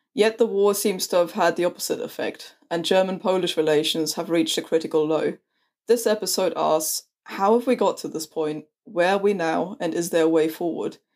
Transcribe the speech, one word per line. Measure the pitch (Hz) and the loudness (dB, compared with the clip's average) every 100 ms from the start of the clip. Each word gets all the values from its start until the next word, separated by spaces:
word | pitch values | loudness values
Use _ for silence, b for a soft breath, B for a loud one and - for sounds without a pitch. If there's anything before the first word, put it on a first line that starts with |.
| _ | _
Yet | - 220 220 | 0 2 2
the | 226 | 0
war | 196 202 | 4 2
seems | 208 214 185 - | 2 0 -2 0
to | 180 | 2
have | 175 | 2
had | 190 170 | 2 2
the | 170 | 2
opposite | 175 180 - - | 0 -2 -6 -4
effect, | - - 101 - - - - | -6 -6 -8 -8 -16 -20 -8
and | 170 | -4
German-Polish | 165 190 190 190 196 185 175 - | 2 2 2 -2 -2 0 0 0
relations | 156 151 160 165 156 | 2 2 2 -2 -4
have | - 165 | -4 -2
reached | 165 160 - | 0 0 -4
a | |
critical | - 165 160 160 | -2 -2 0 0
low. | 156 156 156 190 _ _ _ _ - | 2 0 -2 -6 _ _ _ _ 0
This | 240 226 | 2 2
episode | 214 185 - 185 | 0 -2 -2 -2
asks, | 156 156 156 160 - - _ | 0 0 0 0 -6 -10 _
how | - 196 196 240 | -14 0 4 4
have | 247 | 2
we | |
got | 247 202 - | 2 2 0
to | - | -6
this | 156 | -8
point? | - 160 156 151 - _ | -8 -6 -4 -6 -12 _
Where | - 175 180 | -6 0 2
are | 196 | 2
we | 202 | 2
now? | 202 165 170 175 - | 0 0 -2 -4 -4
And | 175 | -4
is | 170 170 | -2 0
there | 170 | 2
a | 160 | 4
way | 160 160 | 4 2
forward? | 160 170 - 160 - _ | -2 -4 -4 -8 -10 _